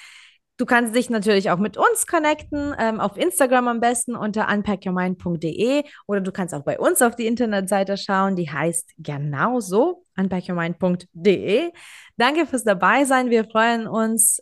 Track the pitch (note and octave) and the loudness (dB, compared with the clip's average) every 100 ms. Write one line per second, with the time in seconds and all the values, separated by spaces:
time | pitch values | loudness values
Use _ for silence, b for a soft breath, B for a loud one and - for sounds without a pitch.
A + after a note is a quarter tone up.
0 | b b b b _ - B3 A#3+ A#3 A#3 | b b b b _ -6 2 2 2 0
1 | B3 A3+ G3+ G3 G3 F3 G#3 - A#4 G#4+ | 0 0 2 2 2 0 0 2 2 2
2 | - E4+ D4+ D4+ - D4 C#4+ C#4 A3+ A3 | 0 0 0 -2 -4 -6 -4 -2 -2 -2
3 | G3 - E4+ - C4 B3+ B3 A#3 A#3 B3 | -4 -2 -2 2 2 2 2 0 0 0
4 | - A#3 G#3+ G#3 - G#3 G#3 G#3 F#3 F3+ | -4 -4 -4 -2 0 0 -2 -4 -2 -2
5 | F#3 F3+ F3+ E3 E3 D#3+ A3+ C#4+ D4 B | -2 -2 -4 -4 -4 -2 0 0 -2 B
6 | - G3+ F#3 G3 - D3 D3 - C4+ F4+ | -4 -4 -2 -4 -6 -4 -4 0 0 2
7 | A#3+ A#3+ A3+ A#3 A3+ G3+ F#3+ G3 G3 G3 | 2 0 -2 -2 0 -2 0 -2 0 -4
8 | - F#3+ G3 F#3 D#3+ C#3 E3 E3+ - - | -2 0 0 0 -4 -2 -2 -4 -8 -14
9 | D3+ C#3+ D3 C#3 G3+ B3 F#3+ G3 E4 F4 | -10 -6 -4 -2 0 -2 0 0 0 -2
10 | _ - F#3+ F3+ F3 F3 E3+ F3 F#3 F3+ | _ -4 -2 -2 -4 -4 -4 -2 -2 -2
11 | - E3 F#3+ D#3 A#2+ A#3 E4+ B B B | -6 -2 2 2 2 0 -2 B B B
12 | B - A#3+ D#4 D4 B3 G#3+ F3+ F#3 A#3+ | B 0 2 2 0 0 0 2 4 4
13 | C4+ C4 B3+ A3+ A3 A3 A#3 A#3 A3 A3 | 4 2 4 2 2 2 2 0 -2 -2
14 | A3 A3 - - | 0 2 2 0